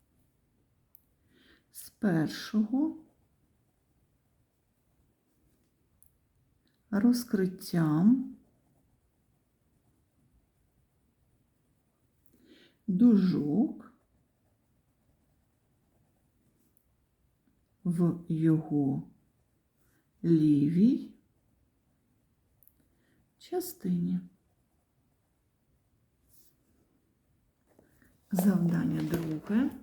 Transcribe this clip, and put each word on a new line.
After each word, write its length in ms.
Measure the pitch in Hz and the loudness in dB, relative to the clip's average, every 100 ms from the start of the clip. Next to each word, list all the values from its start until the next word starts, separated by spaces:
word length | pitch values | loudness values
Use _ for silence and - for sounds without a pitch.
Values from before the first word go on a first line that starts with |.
| _ _ _ _ _ _ _ _ _ - _ _ _ _ _ _ _ | _ _ _ _ _ _ _ _ _ -20 _ _ _ _ _ _ _
з 180 | - - | -20 -20
першого 1080 | - 214 165 147 - - 214 214 262 311 - - _ _ _ _ _ _ _ _ _ _ _ _ _ _ _ _ _ _ _ _ _ _ _ _ _ _ _ _ _ _ _ _ _ _ _ _ _ - | -4 0 0 -2 -6 -6 -4 -2 -2 -2 -4 -18 _ _ _ _ _ _ _ _ _ _ _ _ _ _ _ _ _ _ _ _ _ _ _ _ _ _ _ _ _ _ _ _ _ _ _ _ _ -6
розкриттям 1500 | 202 240 247 - 202 185 - - 175 156 151 196 262 - - _ _ _ _ _ _ _ _ _ _ _ _ _ _ _ _ _ _ _ _ _ _ _ _ _ _ _ _ _ _ _ _ _ _ _ _ _ _ _ _ _ - _ _ - | 0 2 2 -2 -2 -2 -4 -6 -2 0 4 4 4 0 -14 _ _ _ _ _ _ _ _ _ _ _ _ _ _ _ _ _ _ _ _ _ _ _ _ _ _ _ _ _ _ _ _ _ _ _ _ _ _ _ _ _ -20 _ _ -4
дужок 1040 | 180 247 208 185 151 147 165 269 - - _ _ _ _ _ _ _ _ _ _ _ _ _ _ _ _ _ _ _ _ _ _ _ _ _ _ _ _ _ _ _ _ _ _ _ _ _ _ _ | 4 6 6 4 0 -2 -2 -2 -4 -20 _ _ _ _ _ _ _ _ _ _ _ _ _ _ _ _ _ _ _ _ _ _ _ _ _ _ _ _ _ _ _ _ _ _ _ _ _ _ _
в 360 | 180 170 170 - - | -6 0 0 -2 -6
його 800 | 160 160 156 160 147 139 139 - _ _ _ _ _ _ _ _ _ _ _ | -2 2 0 0 -2 -2 -4 -8 _ _ _ _ _ _ _ _ _ _ _
лівій – 880 | 170 165 151 143 143 170 226 294 - - _ _ _ _ _ _ _ _ _ _ _ _ _ _ - _ _ _ _ _ _ _ | 2 4 4 4 2 4 4 2 -4 -20 _ _ _ _ _ _ _ _ _ _ _ _ _ _ -20 _ _ _ _ _ _ _
частині. 840 | - 359 - - 180 175 175 180 180 _ _ _ _ _ _ _ _ _ _ _ _ _ _ _ _ _ _ _ _ _ _ _ _ _ _ _ _ _ _ _ _ _ _ _ _ _ _ _ - | -8 -6 -6 -8 -4 -2 -2 -4 -6 _ _ _ _ _ _ _ _ _ _ _ _ _ _ _ _ _ _ _ _ _ _ _ _ _ _ _ _ _ _ _ _ _ _ _ _ _ _ _ -6
Завдання 720 | 185 196 175 170 170 - 160 | 0 2 2 2 0 -2 -2
друге. 680 | 156 165 160 156 - 214 294 - | -4 -4 -6 -8 -2 -2 -2 -6